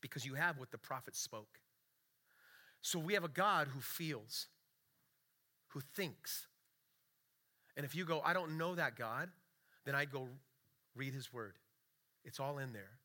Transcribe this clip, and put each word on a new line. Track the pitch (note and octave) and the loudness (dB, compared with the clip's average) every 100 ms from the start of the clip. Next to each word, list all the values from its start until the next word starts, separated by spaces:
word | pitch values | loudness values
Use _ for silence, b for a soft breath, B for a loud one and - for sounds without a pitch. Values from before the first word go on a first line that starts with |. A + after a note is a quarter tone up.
Because | C3 D3 B2+ | -6 -6 -4
you | C3+ | 4
have | E3+ D3 | 4 2
what | B2+ | -6
the | A#2 | -10
prophets | - C3 - - | -6 -6 -4 -6
spoke. | - A2 G#2+ - _ _ _ _ _ _ B B B B B B | -4 -6 -10 -20 _ _ _ _ _ _ B B B B B B
So | - F3 | -2 0
we | D#3+ | 4
have | G3+ E3+ | 4 4
a | |
God | C#3 G3 F#3 C#3+ | 4 6 8 6
who | C3+ | 0
feels, | A#2+ - E3 C3+ A2 - - _ _ _ _ _ _ _ _ _ _ _ _ | -4 -4 -2 -2 -4 -6 -6 _ _ _ _ _ _ _ _ _ _ _ _
who | - C3 | -8 -6
thinks. | - F3+ G2+ - - - _ _ _ _ _ _ _ _ _ _ b b - | -2 -4 -4 -6 -6 -6 _ _ _ _ _ _ _ _ _ _ b b -6
And | C#3+ | -4
if | D3+ | -2
you | F3 | 2
go, | D#3+ | 2
"I | D3+ | 4
don't | F3+ E3 D#3+ | 4 2 0
know | E3 F3 | 0 2
that | D3 A#2 | 0 0
God," | A2+ A#2+ F3 - _ _ b b - | -4 -2 -4 -8 _ _ b b 0
then | C#3 | 2
I | C#3+ | 2
go | C3+ B2+ C3 _ _ _ _ _ A#2 | 0 -4 -10 _ _ _ _ _ -6
read | C3+ | -4
his | C3+ B2 | -4 -6
Word. | B2 G#2+ F#2 _ _ _ _ _ _ | -8 -8 -10 _ _ _ _ _ _
It's | - - | -14 -4
all | C#3 C#3+ | -2 -2
in | C3+ | -4
there. | A2 G2 A#2 | -6 -12 -18